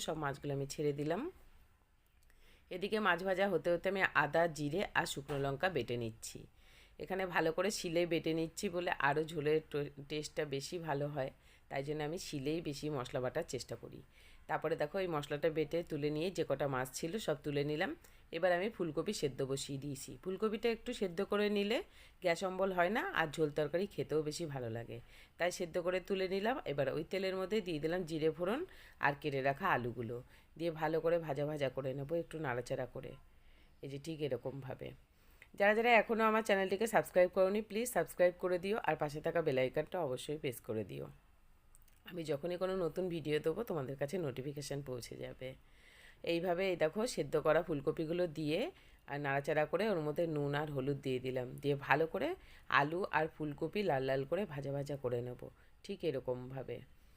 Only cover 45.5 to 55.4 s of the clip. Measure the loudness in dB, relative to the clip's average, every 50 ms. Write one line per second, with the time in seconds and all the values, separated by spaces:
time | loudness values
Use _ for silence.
45.5 | -12 -14 -18 -20 -20 -20 -20 -20 -20 -20 -20 -20 -18 -8 -2 0 0 0 2 0
46.5 | 0 2 2 0 2 2 2 0 2 0 -2 -2 -2 -2 -2 2 2 2 4 6
47.5 | 4 4 4 2 -2 0 0 0 0 0 -2 -2 0 0 0 0 0 -2 -2 0
48.5 | 2 0 0 -2 -4 -10 -20 -20 -20 -20 -12 -8 -6 -4 -2 0 0 0 0 2
49.5 | 2 2 2 2 2 0 2 2 2 2 2 0 0 0 0 2 2 0 0 2
50.5 | 0 0 -2 -2 -2 -2 0 0 0 0 0 -2 -2 0 0 -2 -2 -2 -4 -4
51.5 | -6 -4 0 0 0 2 6 6 6 6 6 2 0 -2 -2 -2 -2 -4 -8 -20
52.5 | -20 -14 -4 2 4 4 4 4 0 -2 -2 0 2 2 0 0 -2 -6 -6 -6
53.5 | -4 -4 -6 -4 -2 -2 0 2 2 2 2 0 0 0 0 -2 -2 -2 -2 -4
54.5 | -6 -6 -6 -4 -4 -4 -4 -4 -6 -4 -2 -2 -2 -2 -2 -4 -8 -10